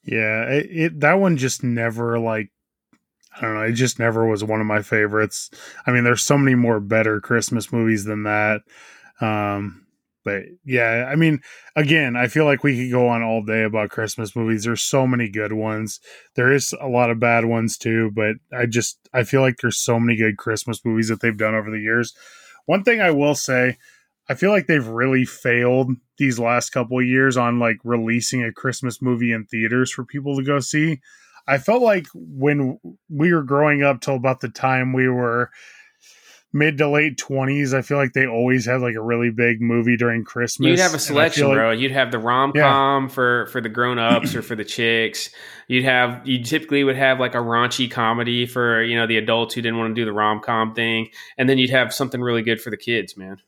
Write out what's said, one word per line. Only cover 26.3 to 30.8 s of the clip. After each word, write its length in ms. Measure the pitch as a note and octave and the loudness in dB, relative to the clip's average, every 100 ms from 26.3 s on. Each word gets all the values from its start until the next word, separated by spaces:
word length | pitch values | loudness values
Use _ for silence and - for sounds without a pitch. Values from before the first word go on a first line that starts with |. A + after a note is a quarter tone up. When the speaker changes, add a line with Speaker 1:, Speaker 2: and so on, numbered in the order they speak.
| A#2+ | 0
Speaker 1:
last 300 | A#2 A#2+ - | 0 0 -2
couple 280 | C3 A#2 B2+ | -4 -2 -2
of 80 | B2+ | 2
years 300 | C3 C3+ B2 | 4 4 2
on, 240 | A#2+ A#2+ | 0 0
like, 180 | A#2 A2 | 0 -2
releasing 580 | A#2 A#2+ A2+ A#2 A2+ B2+ | -2 -2 0 -2 -2 -4
a 100 | A2+ | -4
Christmas 480 | G#2+ C3 A#2+ B2+ - | -6 -6 -4 -8 -4
movie 320 | B2+ A#2+ A#2+ | -2 0 0
in 120 | A2+ | -2
theaters 480 | G#2 A2+ A2 B2 B2+ | -4 -4 0 0 0
for 120 | - | -4
people 320 | B2 C#3+ C#3 C#3 | -10 -8 -6 -4
to 60 | |
go 160 | C3+ C#3+ | -2 -2
see. 420 | B2+ D3+ | -2 0